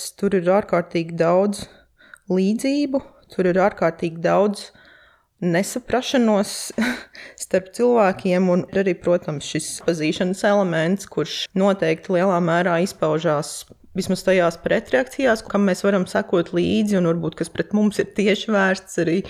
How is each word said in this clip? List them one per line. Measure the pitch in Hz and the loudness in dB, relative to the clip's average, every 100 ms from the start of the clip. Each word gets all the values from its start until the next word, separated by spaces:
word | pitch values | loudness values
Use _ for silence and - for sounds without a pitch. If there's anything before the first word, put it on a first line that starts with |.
| - | -12
tur | - 202 196 | -6 -2 0
ir | 170 | 2
ārkārtīgi | 196 208 175 175 175 165 165 | 2 2 -2 0 -4 -4 0
daudz | 165 180 208 202 - - _ _ - - - | 2 4 2 -2 -10 -20 _ _ -20 -14 -2
līdzību, | 185 190 220 269 285 285 269 - - _ | 0 2 0 0 0 0 -2 -6 -16 _
tur | - 185 | -2 0
ir | 180 | 2
ārkārtīgi | 196 - 170 165 170 165 | 2 2 -2 -2 -6 -2
daudz | 170 175 208 196 - - - - _ _ _ _ | 0 2 2 -2 -10 -20 -20 -20 _ _ _ _
nesaprašanos | 180 170 202 254 - 226 254 269 226 208 202 - - - 233 240 | 0 0 -2 -6 -2 -2 0 2 2 2 0 -6 -8 -4 -4 -4
<laughs> | - - - - | -12 -20 -20 -16
starp | - 185 180 | -4 -2 -2
cilvēkiem, | - 240 240 196 190 190 180 185 | -2 2 4 2 0 0 2 2
un | 180 - | 2 0
arī, | 190 196 175 | -2 0 -2
protams, | - 175 165 147 - | 0 0 -2 -8 -6
šis | 156 - - | -6 -6 -6
pazīšanas | - 170 151 - 180 190 214 | -4 -2 -2 0 -2 0 2
elements, | 202 185 160 160 196 - | 2 2 0 0 -2 -4
kurš | - 143 - - | -6 -4 -6 -6
noteikti | 190 196 190 160 160 - 180 | 0 0 2 0 -2 0 0
lielā | 196 175 | 2 2
mērā | 175 170 180 170 | 2 2 2 0
izpaužās | 190 - 160 156 165 147 156 - - - - | 0 -2 0 0 0 -2 -2 -10 -16 -20 -10
vismaz | 185 185 185 - | -6 -2 -2 2
tajās | 185 170 170 | 2 2 0
pretreakcijās, | - 208 220 254 254 - 262 220 | -2 -2 0 0 0 0 0 0
kam | - 202 202 | 0 0 0
mēs | 180 202 | 2 0
varam | 196 185 | 0 0
sekot | 196 196 175 170 | -2 0 0 0
līdzi, | 175 175 214 208 196 | 0 0 0 0 2
un | 170 | 0
varbūt, | 170 160 - | 0 -4 -6
kas | 175 | -6
pret | - 175 | -6 -2
mums | 208 208 196 | 0 2 0
ir | 202 | -2
tieši | - 208 202 - | 0 0 0 0
vērsts | 208 190 185 - - | 0 2 -2 -4 -4
arī | 160 175 | 0 0